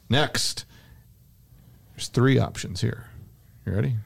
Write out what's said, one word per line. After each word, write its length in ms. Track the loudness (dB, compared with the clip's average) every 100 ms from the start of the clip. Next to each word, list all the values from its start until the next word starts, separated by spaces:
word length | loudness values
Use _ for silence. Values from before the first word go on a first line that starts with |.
| 0
Next. 540 | 2 2 0 -4 -4 -12 -20 -20 -20 -20 -20 -20 _ _ -20 -20 -20 -20
There's 140 | -12 -4
three 300 | 2 4 4
options 420 | 2 -4 -8 -4
here. 280 | -4 -4 -12 -20 -20 -20 -20 -14 -4
You 60 |
ready? 220 | -2 0 -2